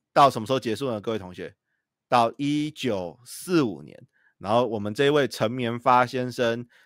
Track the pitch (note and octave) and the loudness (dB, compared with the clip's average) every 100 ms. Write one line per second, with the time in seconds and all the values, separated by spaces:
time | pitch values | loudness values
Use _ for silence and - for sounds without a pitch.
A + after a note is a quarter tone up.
0 | _ D#3+ C#3 A#2+ G#2+ C3 A#2 G#2 C3+ G#2+ | _ 4 6 4 -2 -2 -2 -4 -4 -6
1 | G#2+ A2 F#2 F2+ E2 - _ _ _ _ | -4 -6 -8 -14 -14 -16 _ _ _ _
2 | - B2 A#2 - C#3+ D3 D3+ D3+ B2+ G2 | 0 2 2 0 -4 -2 -4 -6 -4 -4
3 | F2 - A#2+ - - E3+ B2 D2+ C#2+ - | -6 -12 -18 -14 -2 0 0 -2 -14 -20
4 | - _ _ _ F#2 A#2 B2 A2 G#2 G#2+ | -20 _ _ _ 0 0 0 -2 -4 0
5 | C#3 D3 B2+ - A2+ B2+ A#2+ A#2 C3 B2 | 2 2 0 0 -2 -2 -4 -2 4 4
6 | B2 B2+ B2+ A#2 A#2+ A#2 A#2+ _ | 4 0 -6 -2 -2 -2 -6 _